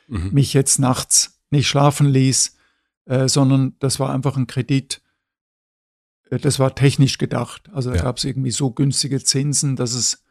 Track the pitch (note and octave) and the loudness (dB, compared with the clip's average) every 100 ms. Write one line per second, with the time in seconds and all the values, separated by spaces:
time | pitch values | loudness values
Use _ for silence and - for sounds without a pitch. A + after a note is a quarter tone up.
0 | - G2 F#2 C#3 C3 C#3 C#3 - B2+ B2+ | -10 -6 -2 2 2 2 2 2 2 0
1 | - - - _ - D3 A#2+ C#3+ C#3+ C#3+ | 0 -2 -2 _ -4 -2 0 2 2 4
2 | C#3+ C3 C3 B2 - _ _ _ _ _ | 2 4 4 2 -2 _ _ _ _ _
3 | - C3 C3 C#3+ C3+ C3+ C3 - C3+ - | -4 -2 0 2 4 4 2 -2 -4 -2
4 | C3+ C3+ C3+ B2+ B2 - A#2+ C3+ - - | -2 -2 -2 -2 -4 -4 -2 -2 -2 -12
5 | _ _ _ _ _ _ _ _ _ _ | _ _ _ _ _ _ _ _ _ _
6 | _ _ - B2+ D3 C3 C3 - C#3 - | _ _ -8 -4 0 2 0 2 2 4
7 | C3+ - C#3 B2 A#2+ - _ F3 B2 B2 | 2 0 -4 -4 -6 -12 _ -8 -4 -2
8 | B2+ B2 C#3 C3 C3 - C3+ A2 C#3 - | -2 -4 -6 -4 -4 -2 -2 0 -2 0
9 | C#3 C3+ - C3+ D3 C3+ C#3+ B2+ B2 B2 | -2 -4 -2 -2 -2 -2 -2 -2 -4 -4
10 | A2 - _ | -4 -6 _